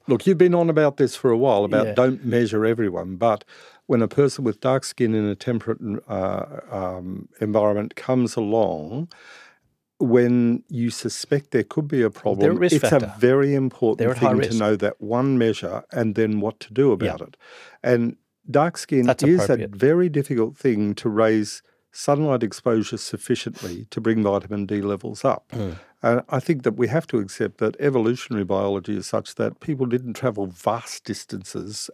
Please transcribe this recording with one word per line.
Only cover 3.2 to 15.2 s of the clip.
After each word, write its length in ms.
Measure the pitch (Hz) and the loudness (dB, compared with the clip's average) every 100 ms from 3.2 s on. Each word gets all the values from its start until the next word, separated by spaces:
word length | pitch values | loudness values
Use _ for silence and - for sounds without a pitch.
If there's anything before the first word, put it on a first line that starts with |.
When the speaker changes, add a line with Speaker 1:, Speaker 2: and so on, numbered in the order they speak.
| 117 104 - - - - - | 0 0 -4 -20 -20 -14 -2
Speaker 1:
when 140 | 123 | 0
a 60 | 110 | 0
person 360 | - 143 - | 2 0 0
with 160 | 123 101 | -4 -2
dark 240 | 135 135 | 0 -2
skin 300 | - - 117 110 | -2 -2 0 0
in 100 | 104 | -2
a 100 | 98 | -4
temperate, 420 | - 117 113 110 113 104 - | -4 -4 -4 -6 -6 -8 -6
uh, 360 | 101 95 98 - - - | -4 -4 -4 -8 -12 -12
um, 600 | 101 92 92 90 95 - - | -8 -8 -8 -10 -12 -12 -6
environment 560 | 107 107 104 104 107 - | 0 2 4 2 -2 -6
comes 400 | - 127 117 - | -2 0 0 -2
along, 720 | 104 113 101 80 76 120 170 _ - - - _ _ _ _ - | 0 2 2 -2 -8 -8 -10 _ -20 -20 -20 _ _ _ _ -4
when 640 | 127 120 120 123 120 120 - | 4 4 6 4 4 0 -2
you 220 | 123 117 | -4 -4
suspect 600 | - 113 - - 143 - | -4 -8 -8 -2 -2 0
there 120 | 123 | -2
could 240 | - - 147 | -2 -2 -2
be 140 | 143 | 0
a 80 | 113 | 0
problem, 320 | - 107 98 | 0 -2 2
Speaker 2:
They're 100 | 123 | 2
at 60 | 180 | 4
risk 160 | 175 156 | 2 2
Speaker 1:
it's 140 | 117 | 4
Speaker 2:
factor. 240 | 143 107 - | 2 2 2
Speaker 1:
a 40 | |
very 360 | 123 135 139 139 | 4 4 4 2
important 440 | 131 - 113 101 | -2 0 0 2
Speaker 2:
They're 120 | 117 | 0
at 60 | 123 | 2
high 100 | 131 | 2
Speaker 1:
thing 100 | - | 2
to 60 | - | 0
Speaker 2:
risk. 120 | 113 | 0
Speaker 1:
know 160 | 107 107 | 2 2
that 240 | 104 - | 0 -4
one 360 | 104 120 | -4 0